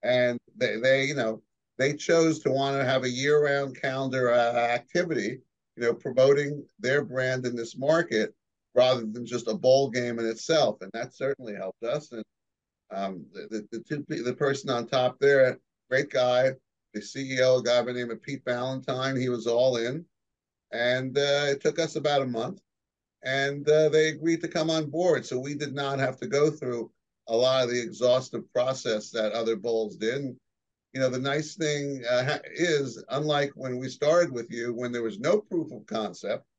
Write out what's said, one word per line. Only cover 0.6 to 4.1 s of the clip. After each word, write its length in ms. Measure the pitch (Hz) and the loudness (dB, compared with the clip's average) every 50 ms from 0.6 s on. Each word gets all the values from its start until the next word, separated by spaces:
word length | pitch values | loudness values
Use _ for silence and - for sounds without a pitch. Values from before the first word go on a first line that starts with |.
| 127 117 104 110 | -2 -2 -2 0
they, 240 | 117 131 135 135 135 | 2 4 4 4 2
you 100 | 139 151 | -2 -2
know, 260 | 139 117 110 110 113 _ _ _ _ _ _ _ | -2 -2 -2 -2 -6 _ _ _ _ _ _ _
they 160 | - 131 143 151 | 0 0 0 0
chose 460 | 147 - - 170 165 165 160 156 156 | -2 0 2 4 4 4 4 2 0
to 120 | - 139 | 0 0
want 260 | 131 135 139 139 139 | 0 0 0 0 0
to 60 | 139 131 | 0 0
have 220 | 123 135 131 127 | 2 0 0 0
a 40 | 127 | -2
year-round 680 | 123 123 139 143 147 151 147 143 139 143 139 135 131 - | -4 -2 2 4 4 4 4 4 2 0 -2 -4 -6 -6
calendar, 520 | - 135 131 135 135 131 | -6 -4 -2 -2 -4 -2